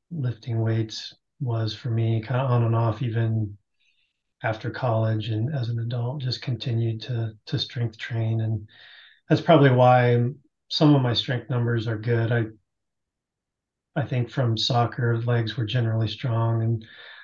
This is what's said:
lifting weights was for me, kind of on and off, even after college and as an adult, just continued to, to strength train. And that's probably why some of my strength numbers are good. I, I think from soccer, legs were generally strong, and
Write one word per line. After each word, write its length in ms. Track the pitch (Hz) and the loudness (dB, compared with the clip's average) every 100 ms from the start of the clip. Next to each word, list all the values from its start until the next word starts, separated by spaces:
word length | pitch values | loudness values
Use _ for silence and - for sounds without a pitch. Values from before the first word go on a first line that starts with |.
| _ | _
lifting 500 | 170 123 - 123 113 | -6 -6 -6 -4 -2
weights 540 | 113 110 110 - - - _ - | 0 0 -2 -8 -14 -18 _ -8
was 340 | 131 110 110 | -4 -2 -4
for 140 | 107 123 | -6 -4
me, 320 | 113 113 113 | 0 0 0
kind 200 | - 127 | -2 -2
of 100 | 135 | 0
on 140 | 120 | 2
and 120 | 117 117 | 2 2
off, 240 | 117 104 | 0 -2
even 560 | 120 113 113 110 104 104 _ _ _ _ _ _ _ _ | -2 -2 0 -2 -4 -8 _ _ _ _ _ _ _ _
after 260 | 113 110 120 | -6 -6 -8
college 600 | - 127 110 110 110 107 | -4 -2 0 0 -2 -2
and 240 | 110 123 | -4 -2
as 160 | 147 113 | -4 -4
an 80 | 117 | -4
adult, 420 | 117 123 120 147 | -4 -4 -4 -4
just 220 | 127 - | -6 -6
continued 580 | - 113 120 113 113 110 | -6 -6 -2 -2 -2 -4
to, 300 | - 117 113 - - | -6 -4 -4 -8 -6
to 120 | 110 | -6
strength 380 | - 123 120 - | -4 -4 -6 -6
train. 460 | - 113 113 113 | -6 -2 0 0
And 260 | 110 110 104 - - - - _ - | -2 -4 -6 -20 -20 -20 -20 _ 0
that's 100 | 156 | 2
probably 300 | - 156 139 | 6 6 8
why 520 | 123 123 127 123 120 120 - _ _ _ | 8 8 6 6 4 2 -4 _ _ _
some 260 | - 151 | 4 6
of 80 | 143 | 6
my 100 | 123 | 4
strength 380 | 113 - 120 - | 0 -2 -4 -2
numbers 360 | 123 117 117 107 | -2 0 0 -2
are 120 | 107 | -4
good. 340 | 117 117 117 | 0 0 2
I, 140 | 117 107 - _ _ _ _ _ _ _ _ _ _ _ _ _ | 0 -2 -8 _ _ _ _ _ _ _ _ _ _ _ _ _
I 120 | 160 120 | -6 -2
think 240 | 127 120 | -2 -2
from 260 | - 120 110 | 0 0 0
soccer, 640 | - 120 117 - 120 117 | 0 2 0 0 0 0
legs 360 | 120 120 110 | 0 0 0
were 120 | - 104 | -4 -2
generally 420 | 127 113 110 110 | 0 0 0 -2
strong, 540 | - 127 117 117 113 | -4 -2 0 0 0
and 220 | 113 113 - - - - | 0 -2 -6 -20 -20 -20